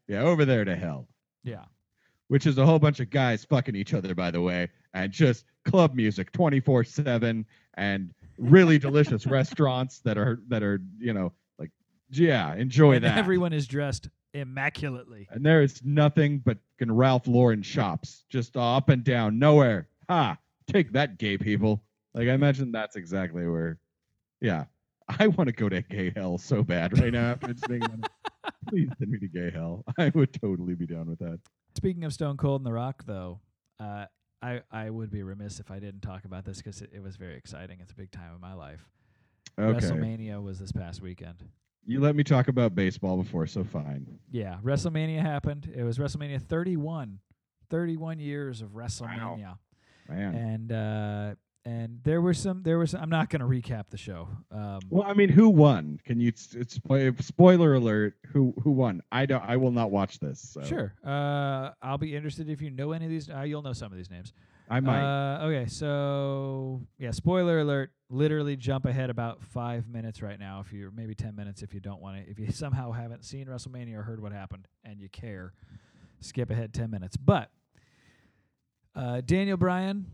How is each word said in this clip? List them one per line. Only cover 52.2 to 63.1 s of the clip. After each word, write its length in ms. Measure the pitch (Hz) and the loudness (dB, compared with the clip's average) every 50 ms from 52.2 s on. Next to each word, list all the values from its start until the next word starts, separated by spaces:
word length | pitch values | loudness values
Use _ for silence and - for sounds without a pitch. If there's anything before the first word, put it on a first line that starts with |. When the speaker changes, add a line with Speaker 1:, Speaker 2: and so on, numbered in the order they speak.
Speaker 2:
were 100 | 170 180 | 2 2
some, 300 | 170 127 - 196 185 185 | 0 0 -2 -4 -4 -2
there 160 | 185 165 165 165 | -2 0 0 2
was, 160 | 170 147 170 | 0 -2 -2
I'm 160 | - 160 160 | -4 -4 -2
not 180 | 165 160 156 - | 0 0 0 0
gonna 160 | - 151 123 | -2 -2 0
recap 440 | 127 131 123 117 - 123 107 98 _ | 0 -2 -2 -2 -6 -8 -8 -10 _
the 80 | - 95 | -14 -14
show. 300 | - 107 92 82 85 98 104 - - - | -12 -12 -12 -12 -10 -12 -12 -14 -14 -12
Um, 300 | 107 107 104 104 98 95 95 95 | -12 -10 -8 -8 -10 -10 -6 0
Speaker 1:
Well, 160 | 165 185 202 | 0 2 2
I 60 | 202 | 4
mean, 160 | 202 202 202 185 | 4 6 6 8
who 220 | 139 175 226 220 | 10 10 10 10
won? 500 | 190 151 147 147 127 90 78 76 73 76 _ | 10 10 10 10 8 4 0 -4 -8 -8 _
Can 120 | - 120 117 | -4 0 2
you, 100 | 120 117 | 2 2
it's, 260 | 113 - - - - | 2 -2 -6 -14 -10
it's 240 | 120 123 - - 120 | -10 -10 -8 -8 -8
spo-, 440 | - - 131 139 135 131 123 - | -2 0 2 2 2 2 0 -2
spoiler 520 | - - - - 175 180 180 175 170 151 139 | -6 -2 6 10 10 10 10 10 8 6 6
alert, 420 | 131 117 113 107 107 107 104 - _ - - | 6 4 4 2 2 2 0 -2 _ -8 -2
who, 220 | - 143 135 123 - - | 2 2 2 2 2 0
who 80 | 113 151 | 0 2
won? 300 | 139 131 127 113 95 85 - - | 2 2 2 0 0 -4 -6 -4
I 140 | - 123 139 | -2 -2 0
don't, 180 | 139 135 110 90 | 0 0 -2 0
I 100 | 107 120 127 | 0 0 2
will 120 | 131 127 | 2 2
not 200 | 120 120 117 104 | 2 2 0 2
watch 280 | 98 101 95 95 - - | 2 2 0 0 -4 -6
this, 220 | - 71 69 - | -8 -8 -8 -10
so. 220 | - - - 73 | -14 -16 -14 -10
Speaker 2:
Sure. 320 | 69 71 339 - 107 98 - _ - | -8 -6 -4 -4 -4 -6 -8 _ -8
Uh, 680 | 139 139 143 143 143 143 143 139 139 139 131 135 139 - - | -6 -4 -4 -2 -2 -2 -2 -2 -2 -4 -6 -6 -10 -12 -12
I'll 160 | - 131 139 147 | -8 -6 -6 -4
be 180 | 156 156 143 | -4 -6 -6
interested 320 | 147 151 151 135 - 160 151 | -6 -8 -8 -8 -8 -8 -8
if 140 | 151 139 | -8 -8
you 80 | 151 147 | -8 -10
know 220 | 131 127 143 151 | -8 -6 -6 -6
any 120 | 165 165 165 | -6 -6 -6
of 60 | 160 | -6